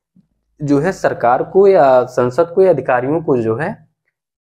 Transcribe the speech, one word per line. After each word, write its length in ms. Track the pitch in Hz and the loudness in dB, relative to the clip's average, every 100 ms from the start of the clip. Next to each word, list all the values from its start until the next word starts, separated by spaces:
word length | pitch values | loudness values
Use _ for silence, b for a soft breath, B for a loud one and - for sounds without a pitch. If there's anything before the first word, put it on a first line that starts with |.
| _ _ _ _ _ - | _ _ _ _ _ -10
जो 200 | 143 143 | -2 -2
है 120 | 175 | -2
सरकार 520 | 190 143 123 120 135 165 | -4 -6 -2 -2 -2 0
को 220 | 190 196 | 2 4
या 360 | 190 139 127 120 | 4 4 2 0
संसद 440 | - 123 147 170 190 | -2 -2 0 -2 2
को 60 | |
या 80 | 190 | 2
अधिकारियों 520 | 147 - 123 131 165 | 2 0 -2 -2 -4
को 140 | 160 123 | -2 -2
जो 180 | 110 113 | -2 -4
है 180 | 175 226 _ _ _ _ _ _ | -6 -10 _ _ _ _ _ _